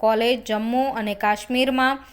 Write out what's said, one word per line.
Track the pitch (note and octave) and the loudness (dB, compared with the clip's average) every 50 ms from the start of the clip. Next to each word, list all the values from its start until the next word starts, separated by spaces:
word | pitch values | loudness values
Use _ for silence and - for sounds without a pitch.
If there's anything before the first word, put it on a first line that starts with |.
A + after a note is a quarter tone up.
કોલેજ | - A3 A3 G#3+ A3+ A#3+ B3+ A#3 A3+ - | 2 2 2 4 2 2 0 0 -2 -4
જમ્મુ | G#3+ G#3+ A3 A#3 A#3+ B3+ C4 C4+ - A3+ | -4 -2 -2 0 0 0 0 0 -2 -4
અને | G#3 G#3 G3+ | -4 -6 -4
કાશ્મીરમાં | G3+ - G#3 G#3 G#3 - - B3 B3 B3+ C4 B3+ B3+ C4 C4 C#4 C#4 - - | -2 0 0 0 0 -2 -4 -2 0 0 2 2 2 2 2 0 -2 -8 -16